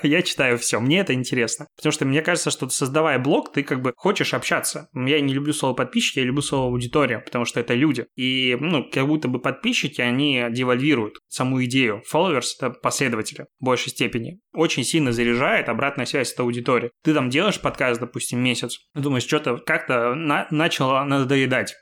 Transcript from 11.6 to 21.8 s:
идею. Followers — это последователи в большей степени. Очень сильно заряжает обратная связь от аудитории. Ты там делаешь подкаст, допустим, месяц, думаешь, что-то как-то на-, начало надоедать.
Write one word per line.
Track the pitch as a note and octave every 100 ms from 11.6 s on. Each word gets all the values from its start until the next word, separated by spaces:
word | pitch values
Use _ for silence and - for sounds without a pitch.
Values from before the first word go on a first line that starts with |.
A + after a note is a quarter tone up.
| B2+
идею. | C3 B2 G2+ -
Followers — | D3+ F#3 C#3 - -
это | B2+
последователи | - B2+ - C3+ A2+ G#2+ - - _
в | B2+
большей | B2 -
степени. | - A#2+ A#2 A#2 F2+ _ E3
Очень | E3 - A#2+
сильно | E3 C#3
заряжает | A#2 A#2+ A#2+ D3 F3 C#3
обратная | A#2 C#3 - A#2+
связь | D3 A#2+
от | -
аудитории. | B2 A#2+ A#2+ B2 A#2 -
Ты | -
там | D3+ B2+
делаешь | C#3 G3+ -
подкаст, | C#3+ - C3 A#2+
допустим, | A#2+ B2 - B2
месяц, | B2+ A#2+ A#2+ - _
думаешь, | D3+ C#3+ B2+
что-то | A#2+ D3+ D3 A#2+
как-то | - D#3+ - B2+ A#2+ C3+
на-, | D#3+ D3+ -
начало | D3+ E3 - C3 C3
надоедать. | C#3 C#3 C3 C#3 C3 B2+ G2+ -